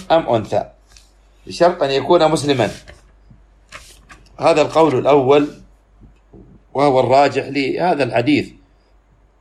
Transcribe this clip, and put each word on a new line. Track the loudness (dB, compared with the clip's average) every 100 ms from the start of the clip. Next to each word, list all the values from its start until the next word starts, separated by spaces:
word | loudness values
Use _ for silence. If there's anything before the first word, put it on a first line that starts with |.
| -2
أم | -2 0
أنثى، | -4 -2 -6 -6 _ _ _ _ _ _ _ -18
بشرط | -2 -2 0
أن | -4
يكون | -4 0 2 2
مسلماً. | 0 -2 -2 -2 -6 -20 -20 _ _ _ -20 _ _ _ -20 -20 -20 _ -20 _ -2
هذا | 0 2
القول | 0 2 2 2
الأول، | 2 2 4 2 2 -8 -20 _ _ _ -20 _ _ -20 -20 -20 _
وهو | -2 2 2
الراجح | 2 4 2 0 -6
لهذا | -6 -4 -2 -2 -2
الحديث. | -4 -2 0 -2 -2 -16 _ _ _ _ _ _ _ _